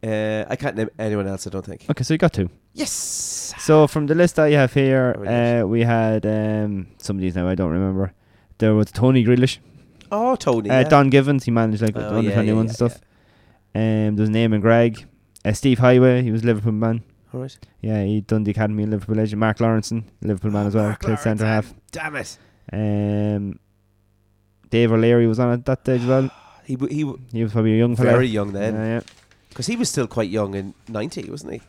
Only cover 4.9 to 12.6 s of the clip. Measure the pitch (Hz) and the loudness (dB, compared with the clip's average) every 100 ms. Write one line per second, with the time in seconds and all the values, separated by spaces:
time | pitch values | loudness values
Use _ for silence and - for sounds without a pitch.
4.9 | 131 127 - 101 120 120 120 98 117 117 | 2 0 -2 -2 0 2 0 0 0 2
5.9 | 117 110 110 107 107 107 107 107 101 92 | 2 2 0 0 -2 -2 -2 -2 -6 -8
6.9 | _ - 98 92 87 90 92 90 85 95 | _ -8 -4 -2 -2 -2 -2 -2 0 -2
7.9 | 95 95 _ _ _ _ - 110 107 107 | -2 -4 _ _ _ _ -2 2 2 0
8.9 | - 123 131 110 123 127 - - - _ | 2 2 4 4 2 2 -2 -16 -20 _
9.9 | _ - 208 240 262 - 117 104 131 147 | _ -8 -2 -2 0 0 -2 2 2 6
10.9 | 147 135 139 135 139 - 117 113 107 110 | 6 6 4 4 0 0 0 0 0 -2
11.9 | 107 107 110 110 101 107 110 | -2 -4 -2 0 0 2 2